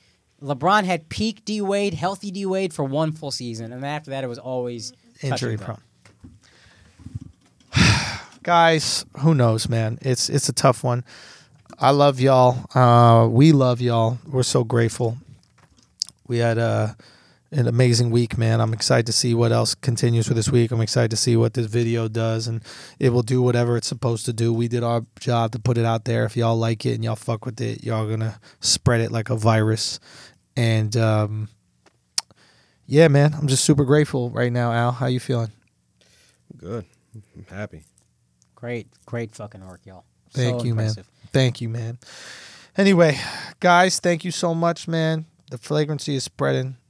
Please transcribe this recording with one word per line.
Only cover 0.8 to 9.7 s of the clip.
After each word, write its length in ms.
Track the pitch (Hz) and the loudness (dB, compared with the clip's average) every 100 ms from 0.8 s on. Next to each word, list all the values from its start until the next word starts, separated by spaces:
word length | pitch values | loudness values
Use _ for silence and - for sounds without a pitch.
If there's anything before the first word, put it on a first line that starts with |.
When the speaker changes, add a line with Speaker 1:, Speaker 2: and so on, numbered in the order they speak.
Speaker 1:
had 260 | 185 175 156 | 0 -4 -6
peak 340 | - 214 202 | -6 -6 -6
D 160 | - 214 | -8 -6
Wade, 320 | 196 202 202 | -2 -2 -2
healthy 380 | 165 180 190 202 | -4 -6 -6 -10
D 160 | 185 196 | -8 -4
Wade 260 | 190 190 | -2 -4
for 120 | - 139 | -4 -4
one 260 | 139 156 | -2 -2
full 200 | 156 143 | -4 -10
season, 380 | - 123 113 113 | -10 -10 -10 -12
and 140 | 123 | -10
after 260 | 139 151 147 | -10 -10 -10
that 120 | 135 | -10
it 40 | 131 | -8
was 100 | 120 | -10
always 540 | 127 127 123 120 110 - _ - | -8 -6 -6 -8 -14 -18 _ -10
touch 220 | 139 127 | -6 -4
Speaker 2:
Injury 80 | 123 | -4
Speaker 1:
and 80 | 110 | -6
go. 60 | - | -8
Speaker 2:
prone. 140 | 110 _ _ _ _ - - _ _ _ _ _ _ - - - _ _ _ _ | -14 _ _ _ _ -20 -20 _ _ _ _ _ _ -18 -18 -18 _ _ _ _
<sighs> 720 | - - - - - - - | 2 4 2 -2 -10 -16 -12
Guys, 600 | - 170 165 160 - - - - | 0 4 6 4 0 -6 -8 0
who 140 | 151 | 2
knows, 340 | 151 117 110 | 4 4 2
man? 300 | - | 0